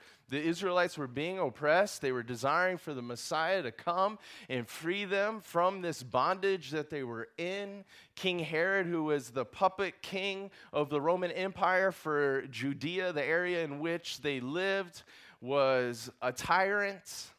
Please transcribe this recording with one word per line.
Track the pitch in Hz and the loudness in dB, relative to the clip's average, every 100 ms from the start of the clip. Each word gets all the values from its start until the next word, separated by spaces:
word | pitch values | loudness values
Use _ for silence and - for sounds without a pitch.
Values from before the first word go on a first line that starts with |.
| - - - | -10 -20 -6
The | 139 | -2
Israelites | 165 170 190 180 175 156 | 0 0 2 4 2 0
were | 131 | -6
being | 131 165 190 | -2 -2 0
oppressed. | 147 127 147 170 202 - | -2 2 4 6 4 0
They | 135 | -2
were | 127 | -2
desiring | 117 113 135 165 185 180 | -4 -2 2 4 2 0
for | 160 | -6
the | 131 | -8
Messiah | 120 117 - 160 165 190 | -8 -8 -4 0 0 0
to | 123 | -2
come | - 170 175 196 214 - - - | -4 -2 2 2 0 -14 -14 -6
and | 127 113 | -4 -4
free | - 165 196 196 | -6 -4 -2 0
them | 196 208 220 | 0 0 -2
from | - 170 180 190 | -2 2 2 2
this | 175 143 | -4 -6
bondage | 127 127 151 190 196 190 135 | -2 2 2 2 2 0 -2
that | 151 147 | -6 -4
they | 147 | -6
were | 123 113 113 - | -6 -6 -8 -6
in. | 175 202 202 202 - - - - | -4 -4 -8 -12 -18 -20 -20 -4
King | 190 175 | -2 0
Herod, | 156 160 185 196 175 | 0 0 2 2 2
who | 165 | 0
was | 151 147 120 | 2 0 -2
the | 127 120 | -4 -4
puppet | - 185 190 185 - | 2 2 2 -4 -6
king | - 190 196 190 196 - - | -8 -4 -2 -4 -8 -14 -6
of | 147 139 | -2 0
the | 147 | 2
Roman | 156 180 180 | 2 2 0
Empire | 180 190 185 180 185 190 | -2 -4 0 4 4 2
for | - 156 147 143 135 135 | 0 0 2 2 2 -2
Judea, | 113 139 139 160 185 180 | -4 -4 -2 -4 -2 -2
the | 147 | 0
area | 139 165 180 170 | 2 2 2 0
in | 156 143 | -2 -2
which | 165 170 - - | -2 -4 -6 -6
they | 147 131 | -2 -2
lived, | 127 170 196 196 180 - - - - - | -2 -2 0 0 -4 -12 -20 -20 -20 -10
was | 123 143 135 127 123 113 120 - | 0 4 4 4 2 -2 -10 -4
a | 123 | -4
tyrant. | 123 - 175 196 208 202 190 - - - | -2 2 4 4 2 0 -4 -12 -14 -14